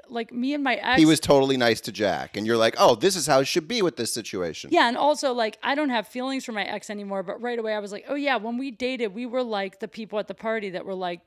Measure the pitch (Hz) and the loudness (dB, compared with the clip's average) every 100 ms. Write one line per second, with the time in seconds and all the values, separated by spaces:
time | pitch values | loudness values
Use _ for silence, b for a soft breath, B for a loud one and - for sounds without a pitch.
0 | - 233 233 240 254 294 269 220 - 254 | -12 -10 -8 -4 -4 -2 0 0 2 6
1 | 156 156 - 143 135 131 120 107 - 98 | 6 6 6 6 6 4 4 2 -2 -2
2 | 104 78 67 - 107 113 113 - 190 117 | 0 0 -4 -4 0 4 4 6 6 6
3 | 170 190 139 135 139 180 156 240 180 131 | 2 2 4 4 4 0 -2 0 0 0
4 | 113 - 101 98 85 76 - 339 262 247 | -4 -6 -6 -4 -4 -6 0 4 4 4
5 | 285 302 285 247 220 - 233 285 294 240 | 0 0 0 -2 -2 -4 -4 -2 0 -2
6 | - 247 262 269 254 220 190 202 - 208 | -4 -6 -6 -6 -6 -6 -6 -8 -10 -12
7 | 202 196 180 - 240 240 220 214 202 196 | -8 -8 -6 -8 -6 -4 -4 -4 -6 -10
8 | - 285 285 247 214 240 269 214 254 262 | -8 -4 0 -2 -2 -6 -8 -6 -4 -2
9 | 226 190 247 247 247 208 196 - 214 - | -4 -6 -6 -4 -4 -4 -6 -8 -14 -12
10 | 214 214 196 190 220 226 202 175 - 190 | -8 -6 -6 -8 -6 -4 -4 -8 -8 -6
11 | 180 175 | -6 -8